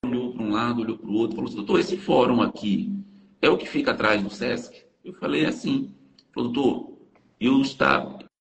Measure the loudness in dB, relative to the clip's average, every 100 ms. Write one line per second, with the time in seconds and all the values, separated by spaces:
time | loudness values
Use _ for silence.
0 | -4 -4 -4 -4 -2 0 0 0 -2 -6
1 | -2 0 0 -2 -6 -6 0 2 2 -2
2 | 2 4 4 4 0 -2 -2 0 -2 -6
3 | -10 -18 -20 _ 2 2 0 -2 -2 0
4 | 2 2 0 -4 -4 -4 -8 -18 _ _
5 | -18 -8 -4 0 0 -2 -2 -2 -4 -12
6 | _ _ _ -6 -4 0 0 0 -6 -16
7 | -20 _ _ -2 2 4 2 2 4 4
8 | 0 -10 -18 _